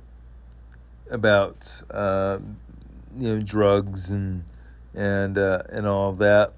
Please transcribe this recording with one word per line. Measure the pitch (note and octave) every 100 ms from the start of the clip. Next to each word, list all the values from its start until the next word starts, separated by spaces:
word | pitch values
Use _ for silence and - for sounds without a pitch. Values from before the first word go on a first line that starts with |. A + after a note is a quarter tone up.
| - - - - - - - - - - -
about, | A#2+ G#2+ G2+ G2 - - - -
uh, | G2+ G2+ G2 G2 G2 G#2 G#2+ - - - - - A#2+
you | A#2 G#2+
know, |
drugs | G2+ G#2 G2+ G2+ G2 F#2+ F#2
and, | G2+ F#2+ F#2 - - - - -
and, | G2 G2+ G2 G2 G2
uh, | G2 F#2 -
and | A2 G#2
all | G2 G2
of | F#2+
that. | G#2 G#2 G#2